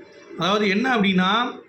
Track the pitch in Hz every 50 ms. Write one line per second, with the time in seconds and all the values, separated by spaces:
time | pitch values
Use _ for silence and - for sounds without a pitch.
0 | - - - - - - - - 160 180 202 214 208 196 190 208 240 269 247 208
1 | 196 196 190 180 185 185 202 226 247 269 - - -